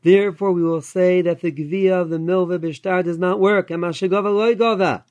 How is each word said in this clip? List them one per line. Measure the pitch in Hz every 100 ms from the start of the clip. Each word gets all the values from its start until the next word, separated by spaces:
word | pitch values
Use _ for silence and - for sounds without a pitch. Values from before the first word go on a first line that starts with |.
therefore | 165 196 202 160 196
we | 175
will | 165 165
say | - 185 180 180
that | 175 165
the | 175
Gvia | 143 151 185 190 185
of | 170
the | 160
Milva | 160 185 175 175
Bishtar | 165 147 190 185
does | 170 165
not | 180 202
work, | 196 208 180
and | 170
Ma | 175
Shegava | 160 190 196 202
Loi | 202 226 226
Gava. | 233 208 185 104 _